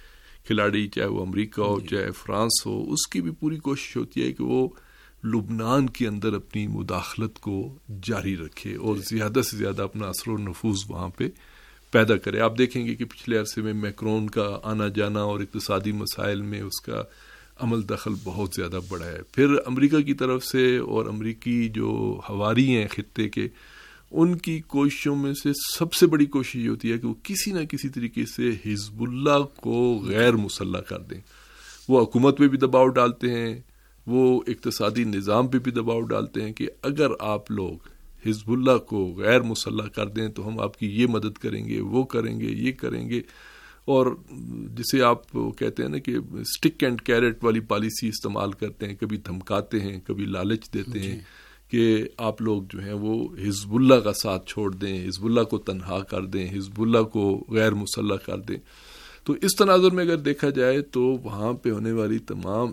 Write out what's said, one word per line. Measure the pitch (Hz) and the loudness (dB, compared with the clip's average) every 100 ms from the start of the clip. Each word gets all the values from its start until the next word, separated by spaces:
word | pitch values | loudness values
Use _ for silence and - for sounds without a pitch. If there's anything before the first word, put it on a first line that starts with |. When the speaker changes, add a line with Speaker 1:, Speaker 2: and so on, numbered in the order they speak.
| - - - - - | -20 -20 -20 -12 -2
Speaker 1:
کھلاڑی، | 107 104 104 101 | 2 2 2 -2
چاہے | - 101 | -2 -2
وہ | 101 92 | -2 -2
امریکہ | 92 107 - | -2 -2 -2
ہو، | 101 101 | -2 -2
Speaker 2:
جی۔ | - | -2
Speaker 1:
چاہے | 104 - | -2 -4
فرانس | 95 - 101 113 - 107 | -6 -4 -2 0 0 0
ہو، | 107 107 | -4 -4
اس | - - | -4 -2
کی | 190 | -4
بھی | 170 | -4
پوری | 160 156 156 | -4 -4 -2
کوشش | 143 139 - 123 | -4 -4 -4 -6
ہوتی | 117 131 | -4 -4
ہے | 127 | -4
کہ | 127 | -2
وہ | 123 127 131 - - - - _ | 0 0 0 -4 -20 -20 -20 _
لبنان | 113 113 101 113 113 131 135 | -4 -2 -2 -4 0 2 2
کے | - 113 | 0 -2
اندر | 104 110 | -2 -2
اپنی | 101 - 107 104 | -2 -4 -6 -4
مداخلت | 104 98 92 - - 110 - | -4 -4 -4 -6 -6 -6 -6
کو | - 98 98 - - 101 | -6 -6 -6 -12 -14 -10
جاری | 95 104 98 92 | -6 -4 -4 -4
رکھے | 80 - 101 101 | -8 -12 -10 -6
اور | 98 101 | -4 -4
Speaker 2:
جی۔ | 95 110 | -4 -2
Speaker 1:
زیادہ | 107 120 | 0 2
سے | 120 107 | 0 -2
زیادہ | 101 98 | -4 -4
اپنا | 98 107 101 | -6 -6 -6
اثر | 90 - | -6 -6
و | 107 | -6
نفوذ | 101 85 113 98 101 | -6 -4 -2 -2 -4
وہاں | 87 90 | -8 -8
پہ | - 127 - - - - - _ | -4 -6 -6 -18 -20 -20 -20 _
پیدا | 117 110 104 | 4 6 4
کرے۔ | - 104 | 0 0
آپ | 113 113 | 0 2
دیکھیں | 123 127 117 | 0 0 -4
گے | |
کہ | 113 | -4
پچھلے | 120 - - 113 | -8 -8 -2 -2
عرصے | 107 - | -2 -4
میں | 107 | -4
میکرون | 107 104 101 110 107 107 | -4 -4 -4 -2 0 0
کا | 110 101 101 | -2 -2 -4
آنا | 110 110 104 | -4 -2 0
جانا | 98 104 104 | 0 0 0
اور | 104 104 | -2 -2
اقتصادی | 101 110 - 98 104 | -6 -6 -2 -2 0
مسائل | 104 104 - 101 101 | -2 -4 -4 -2 -2
میں | 104 104 | -4 -6
اس | 101 - | -8 -10
کا | - - - - - - - - | -8 -8 -8 -14 -20 -20 -20 -6
عمل | 117 113 98 | -2 0 -2
دخل | 107 - 95 | -4 -4 -6
بہت | 95 90 98 92 | -6 -6 -6 -4
زیادہ | 87 90 90 | -6 -6 -8
بڑا | 90 85 | -8 -8
ہے۔ | 82 90 | -10 -4
پھر | - 143 143 - | 2 4 4 0
امریکہ | 127 143 151 | 2 4 4
کی | 147 | 2
طرف | 139 131 127 | 0 0 0
سے | - 127 127 123 | 0 2 4 4
اور | 120 110 110 | 0 -2 -2
امریکی | 107 110 110 123 120 113 | -4 -6 -4 -2 0 0
جو | 110 107 110 107 95 - | 0 -2 0 -2 -4 -6
ہواری | 101 104 113 131 123 | -2 2 4 4 4
ہیں | 104 | 0
خطے | - 101 - 107 | -4 -6 -4 -2
کے، | 107 104 - - - - - _ | -2 -6 -8 -20 -20 -20 -20 _
ان | - 170 170 | 2 4 2
کی | 165 160 - | -4 -6 -2
کوششوں | 139 143 - 147 143 | 2 2 2 0 0
میں | 139 | -2
سے | 143 143 143 - - | -2 -2 -2 -4 -2
سب | 165 | -2
سے | - 170 | 6 6
بڑی | 151 143 | 8 4
کوشش | 143 123 123 | 2 -2 -2
یہ | 117 | -2
ہوتی | 110 113 | 0 0
ہے | 117 | -2
کہ | 120 | -2
وہ | 113 | -6
کسی | - 196 214 | -4 -4 -2
نہ | 185 | -2
کسی | 151 143 135 | -2 -4 -6
طریقے | 131 117 120 113 | -6 -4 -4 -4
سے | - 123 | 0 0
حزب | 110 110 104 107 104 | 0 -2 -4 -6 -6
اللہ | 123 123 143 143 139 - | -4 0 4 4 2 -4
کو | 117 117 123 113 92 | -2 2 2 2 0
غیر | 104 120 | 4 6
مسلح | 113 101 - 95 90 | 4 0 -4 -4 -6
کر | 92 90 | -6 -10
دیں۔ | 87 - - - - - - - - | -10 -14 -16 -20 -20 -20 -20 -10 4
وہ | 131 | 4
حکومت | 110 120 135 139 | 6 6 6 8
پہ | 143 | 6
بھی | 131 | 6
دباؤ | 131 127 131 | 4 6 6
ڈالتے | 127 123 123 123 | 6 2 2 -2
ہیں، | 117 117 117 - _ _ _ - | -2 -4 -6 -14 _ _ _ 0
وہ | 123 127 127 - | 4 6 4 0
اقتصادی | 113 120 - 104 110 | -4 -4 -2 0 0
نظام | 113 101 101 104 127 | 0 0 2 2 4
پہ | 131 | 2
بھی | 127 | 0
دباؤ | 120 113 113 | -2 0 -2
ڈالتے | 113 110 107 110 | -2 -2 -2 -4
ہیں | 107 | -6
کہ | 110 - - | -6 -8 -4
اگر | 135 143 143 - | -4 2 2 0
آپ | 107 104 - | -2 -4 -4
لوگ | 107 92 82 - - - - 110 | -4 -4 -6 -14 -20 -20 -6 -4
حزب | 107 104 | -2 -2
اللہ | 120 131 120 | 2 6 4
کو | - 107 92 90 | 2 -2 -2 0
غیر | 101 123 | 4 4
مسلح | 113 107 - 107 107 | 4 -2 -4 -4 -4
کر | - 104 | -6 -4
دیں | 104 110 | -4 -6
تو | 107 104 | -6 -8
ہم | 110 | -4
آپ | 101 - | -6 -4
کی | 107 | -2
یہ | 104 120 | 2 2
مدد | 110 104 101 | 2 -2 -4
کریں | 113 107 110 | -6 -6 -4
گے، | 110 | -4
وہ | 101 113 | 0 0
کریں | 127 120 113 113 | 0 -2 -2 -2
گے، | 110 | -4
یہ | 110 123 | -2 -2
کریں | 127 123 120 117 | -2 -4 -4 -4
گے۔ | 120 - - - - - - | -4 -6 -14 -20 -20 -20 -8
اور | - 135 127 123 - - 117 117 110 113 | 2 4 4 0 -8 -14 -12 -10 -10 -8
جسے | 117 135 | 0 4
آپ | 123 117 - 123 113 110 | 6 4 -2 -4 -4 -2
کہتے | 117 110 | -4 -2
ہیں | 123 | -4
نا | 147 | -4
کہ | 131 120 107 | -4 -4 -4
stick | - 113 - 160 - | -8 -8 0 0 2
اینڈ | 139 120 | 0 0
carrot | - 117 120 113 | 2 4 4 2
والی | 117 113 | 2 2
پالیسی | 110 104 110 110 113 | 0 -2 -2 -2 -4
استعمال | 107 107 104 101 | -4 -4 -2 -4
کرتے | 95 107 - 101 | -4 -8 -6 -8
ہیں، | |
کبھی | 98 110 107 | -6 -4 -4
دھمکاتے | - 90 95 101 101 110 | -6 -10 -2 -2 -2 -2
ہیں، | 98 95 - | -4 -6 -6
کبھی | 98 | -6
لالچ | 101 95 95 113 - | -4 -2 -2 -2 -4
دیتے | 110 101 110 | -6 -6 -6
ہیں | 98 95 | -4 -6
Speaker 2:
جی۔ | 92 - - - _ | -12 -20 -20 -20 _
Speaker 1:
کہ | 120 113 107 113 - | 2 4 4 0 -6
آپ | 113 104 | -6 -2
لوگ | 110 104 95 | -2 -2 -4
جو | 92 | -10
ہیں | 98 | -8
وہ | 104 107 113 120 87 | -4 -2 -2 -4 -4
حزب | 101 101 101 | -4 -4 -2
اللہ | 110 131 | 4 8
کا | 127 104 | 8 6
ساتھ | 98 110 92 - | 0 -2 -2 -4
چھوڑ | - 101 | -4 -4
دیں، | 92 98 95 92 | -2 -4 -4 -4
حزب | 92 110 | -2 2
اللہ | 117 | 4
کو | 113 110 | 4 0
تنہا | - 95 92 95 | -4 -6 -4 -6
کر | 98 95 | -4 -6
دیں، | 95 101 90 98 | -4 -4 -4 -6
حزب | 98 104 | -6 -2
اللہ | 113 117 | 4 4
کو | 110 113 101 95 - | 4 2 2 0 0
غیر | 110 110 | 2 4
مسلح | 104 101 - 104 98 | 2 -2 -4 -2 -2
کر | - 101 | -4 -8
دیں۔ | 101 98 - - - - - - | -6 -10 -10 -20 -20 -20 -20 -8
تو | - | -4
اس | 143 190 - | 0 0 4
تناظر | 196 185 185 | 6 6 6
میں | 180 | 4
اگر | 170 165 | 2 0
دیکھا | 143 143 143 | 0 0 0
جائے | 139 127 135 | 2 2 2
تو | 139 127 | 0 0
وہاں | 127 131 113 98 107 | 2 0 -4 -4 -4
پہ | 123 123 | -2 -2
ہونے | 107 113 | -2 -2
والی | 113 107 110 | 0 0 -2
تمام | - 101 92 104 120 | -4 -6 -4 -2 -2